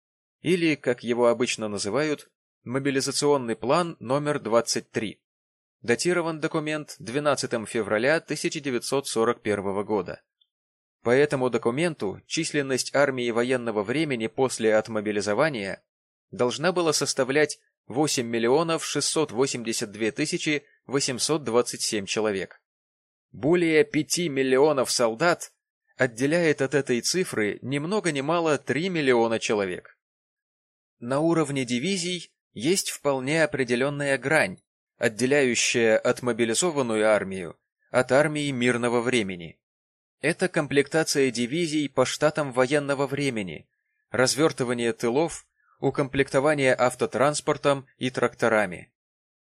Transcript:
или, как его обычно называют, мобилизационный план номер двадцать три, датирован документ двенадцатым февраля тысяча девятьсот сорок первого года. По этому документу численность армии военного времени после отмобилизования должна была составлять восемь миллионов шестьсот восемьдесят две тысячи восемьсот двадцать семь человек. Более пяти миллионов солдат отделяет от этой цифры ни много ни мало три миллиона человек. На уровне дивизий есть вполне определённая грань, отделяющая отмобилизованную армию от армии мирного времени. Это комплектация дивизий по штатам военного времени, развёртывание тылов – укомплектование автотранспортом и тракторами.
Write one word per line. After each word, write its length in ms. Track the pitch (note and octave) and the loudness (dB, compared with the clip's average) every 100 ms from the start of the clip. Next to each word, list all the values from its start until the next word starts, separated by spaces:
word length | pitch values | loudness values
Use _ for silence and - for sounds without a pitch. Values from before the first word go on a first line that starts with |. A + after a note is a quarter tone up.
| _ _ _ _ | _ _ _ _
или, 340 | C3+ F3+ E3 C#3+ | -2 0 0 0
как 280 | C3 B2 | -2 -4
его 240 | A#2 A#2+ A#2+ | -2 2 4
обычно 400 | A2+ B2 - G#2+ | 4 0 -2 -6
называют, 640 | G2+ G2+ A#2 D#3 D3 - _ _ _ | -4 -2 -2 -2 -4 -8 _ _ _
мобилизационный 920 | A#2 C3 C#3 C3+ C3+ - D3 C#3+ A#2 A2 | -8 -4 -2 -2 -2 0 2 2 0 -4
план 420 | A#2 D#3+ E3+ - | 0 0 0 -6
номер 400 | A2 C#3 D3 C#3+ | -4 -2 -2 -4
двадцать 500 | G#2 A#2 - A#2+ - | 2 2 2 -4 -4
три, 300 | A#2 G#2 - _ _ _ _ _ _ | -6 -6 -8 _ _ _ _ _ _
датирован 580 | G#2+ A#2+ F3 F3 E3 D#3+ | -2 0 2 0 -2 -4
документ 560 | D3+ D#3+ D3+ D#3 D3 - | -4 -2 -4 -6 -8 -14
двенадцатым 680 | G2+ C3 D3 C3 B2 A#2+ G#2 | -8 -2 0 0 -2 -4 -4
февраля 540 | A#2+ G2+ G#2+ B2+ D#3+ | -4 0 0 2 0
тысяча 400 | - D#3 E3+ D#3 | -2 -4 -4 -4
девятьсот 480 | C#3 A#2+ - C#3 C#3 | -4 -4 -2 -4 -2
сорок 340 | A2+ A2+ A#2 | 0 0 0
первого 420 | A2 G2+ G2 F#2+ | -2 -2 -2 -4
года. 380 | G2+ G#2 E2+ - _ _ _ _ _ _ _ _ | -2 -2 -2 -10 _ _ _ _ _ _ _ _
По 80 | A2+ | 0
этому 380 | B2+ D3 C#3 B2+ | 2 2 0 -2
документу 720 | A2+ A#2 B2+ F3 D3+ G2+ G2 - | 0 0 0 -2 -4 -6 -8 -8
численность 680 | - D#3+ D3+ C3+ B2+ - | -6 -2 -4 -2 -2 0
армии 360 | C3 C#3 C3 A#2+ | 2 2 2 -2
военного 520 | A2+ B2 B2+ A#2 G#2 | 0 0 0 -2 -2
времени 440 | G2+ C#3 D#3+ A#2+ A2 | -2 -2 -2 -2 -4
после 480 | - C3 - A2 G#2+ | 0 -2 2 2 2
отмобилизования 1040 | A2 A2 G#2 G#2 G2+ G#2 D#3 B2+ F#2+ F#2+ _ _ _ _ _ | 2 -4 -2 -2 0 0 0 -2 -6 -10 _ _ _ _ _
должна 420 | - B2 A#2 E3+ | -2 -2 0 -2
была 180 | F3+ E3 | 0 0
составлять 680 | D3 C#3 - B2 C#3 D3 - _ _ - | 0 -2 -2 0 2 0 -2 _ _ -8
восемь 400 | A#2 D3+ - A#2 | -2 -2 -2 -2
миллионов 560 | A#2 A2+ D3 E3 D#3+ | 0 4 4 2 -2
шестьсот 480 | - D3 - D#3+ D3+ | -2 -4 -2 -2 -2
восемьдесят 600 | G#2 C3+ B2 A2+ A2 A2 | 0 -2 -2 -6 -6 -6
две 200 | G2+ A2 | -4 -4
тысячи 540 | A#2+ D3+ E3+ D#3+ D3 - _ - | -2 -4 -4 -2 -4 -6 _ -6
восемьсот 600 | C3+ C#3 A#2+ - D#3 B2+ | -4 -2 -2 -2 -2 0
двадцать 360 | A#2 B2 A2+ | 0 0 -4
семь 240 | - G#2+ G2 | -4 -4 -4
человек. 560 | A2+ G#2+ F#2+ F2 - _ _ _ _ _ _ _ | -2 0 -2 -4 -12 _ _ _ _ _ _ _
Более 520 | F#2 B2+ F3+ E3 D#3 C#3+ | -4 0 2 4 4 4
пяти 420 | D3+ C#3+ - F3 | 0 -2 -2 -2
миллионов 640 | C3+ C3 C3 D#3 C#3 A2+ | -2 2 4 4 2 0
солдат 600 | - A#2 A2+ E3+ D#3+ - _ _ _ _ - | 0 0 2 0 0 -4 _ _ _ _ -2
отделяет 640 | B2+ A2 C#3 E3+ E3 C#3+ | -2 0 0 2 2 2
от 120 | C3+ | 0
этой 260 | C#3+ C#3 A#2+ | 0 0 0
цифры 580 | - - C#3 A#2 G#2 - | 0 -2 -2 -2 -2 -2
ни 180 | A#2+ C#3+ | -6 -6
много 320 | D#3 G#3+ F3 | -2 -2 -2
ни 100 | C#3+ | -4
мало 360 | C#3 F3 E3 C#3 | -2 0 2 0
три 320 | - C3 F#3+ | 0 -2 -2
миллиона 500 | E3+ C3+ B2 A2+ A2 | 0 4 4 4 0
человек. 580 | - G#2+ G2 F2 - _ _ _ _ _ _ _ _ _ _ _ | 0 0 0 -4 -12 _ _ _ _ _ _ _ _ _ _ _
На 200 | A#2+ C#3 | -4 0
уровне 440 | D#3+ D#3+ C#3+ C#3 | 2 2 2 -2
дивизий 680 | B2 A#2+ E3+ G3 F3 F3+ - _ _ | -2 -2 0 -2 -4 -6 -10 _ _
есть 360 | G2+ C3 F#3+ - | -4 0 0 -2
вполне 540 | - C#3+ C3+ C3 D#3+ | -4 -2 0 0 2
определённая 720 | D3+ B2+ B2 A#2+ C#3 C#3+ C#3+ C3+ | 2 0 0 0 0 -2 -2 0
грань, 420 | C3 D#3 G#2 F#2 _ _ _ _ | 2 2 2 -2 _ _ _ _
отделяющая 1000 | A#2 G#2 B2+ D3 B2+ A2+ - B2+ A2+ A2 | -2 0 2 4 4 2 0 4 4 4
отмобилизованную 1120 | B2+ A#2+ B2 A2+ A2+ A2 F3+ C#3+ A#2+ A2 G#2+ | 2 0 -2 0 0 0 0 0 0 2 4
армию 500 | G2+ F#2+ F#2+ E2+ - _ _ _ | 4 2 -6 -10 -14 _ _ _
от 200 | A#2+ B2 | 0 4
армии 400 | C3 D3+ D3+ C#3+ | 4 2 0 -4
мирного 500 | B2+ B2 A#2+ A#2+ A#2+ | 0 0 2 0 0
времени. 580 | A#2 B2 G2 F2+ E2 - _ _ _ _ _ _ | 0 0 -2 -6 -12 -18 _ _ _ _ _ _
Это 280 | C#3+ E3+ F3+ | -4 -2 -2
комплектация 800 | E3+ C#3+ C#3+ C3+ D#3+ D#3 D3 C3+ | -2 0 0 2 0 0 2 0
дивизий 560 | A#2 A#2+ D#3 E3+ D3+ C#3+ | 0 -2 -2 -2 -2 -2
по 180 | - B2+ | 0 0
штатам 460 | - D3+ D#3 C#3+ | 2 0 0 -2
военного 560 | A#2+ B2+ D3 C#3 C3+ C#3 | 0 2 2 0 -2 -2
времени, 600 | C#3 C#3 A2+ F2+ D2 - _ _ _ _ | -2 -2 -2 -6 -10 -16 _ _ _ _
развёртывание 840 | G#2+ B2+ B2+ D#3+ - B2 A#2+ A#2 | 0 2 4 0 2 -2 0 0
тылов – 560 | A2+ A#2+ B2+ E3 - - _ _ _ | 0 0 0 -2 -4 -16 _ _ _
укомплектование 960 | C#3 C#3 C#3 C#3 C3+ C#3 D3 D3 C3 B2 | -2 0 -2 0 0 2 2 4 2 4
автотранспортом 1080 | B2 - A#2 - C#3 D3 - D3 D3 C#3 C3+ _ | 2 2 -2 2 2 2 -2 0 0 0 -4 _
и 120 | B2+ | -6
тракторами. 840 | B2+ A#2+ - A#2 G#2+ G2 F2 - _ _ _ _ _ | 0 -2 0 2 2 2 -4 -14 _ _ _ _ _